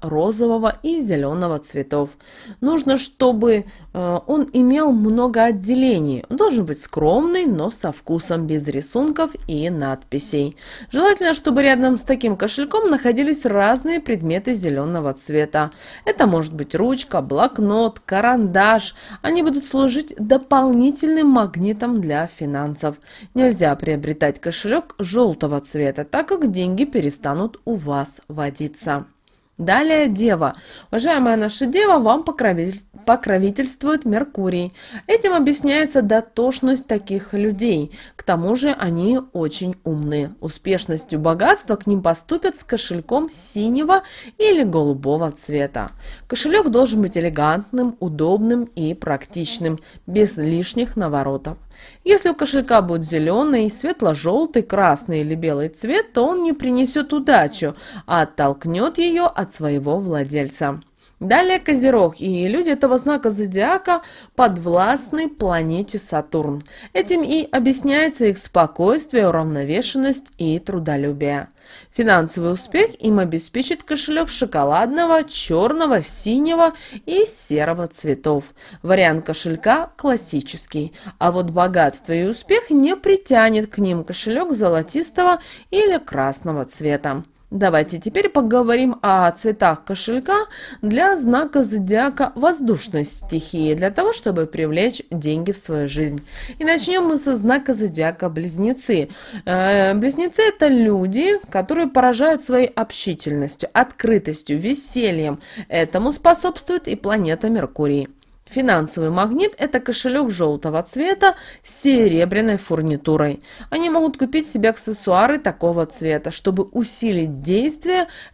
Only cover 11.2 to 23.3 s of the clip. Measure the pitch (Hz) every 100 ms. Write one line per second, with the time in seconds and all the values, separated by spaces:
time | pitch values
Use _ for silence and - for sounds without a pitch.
11.2 | 349 311 311 254 277 254 254 240 - 262
12.2 | 233 196 220 262 294 440 427 277 240 233
13.2 | 285 294 254 202 202 254 302 339 320 214
14.2 | 160 175 196 226 180 139 147 175 147 135
15.2 | - 151 151 156 151 - - - - 415
16.2 | 247 165 156 156 143 160 233 262 - 185
17.2 | 135 139 247 - 208 214 226 - - 190
18.2 | 233 247 202 190 208 220 - - - 208
19.2 | - 339 311 277 - 269 269 254 302 -
20.2 | 214 262 262 269 262 240 262 285 311 320
21.2 | 294 254 202 170 196 214 240 233 165 147
22.2 | 165 - 147 143 147 147 151 147 - -
23.2 | 202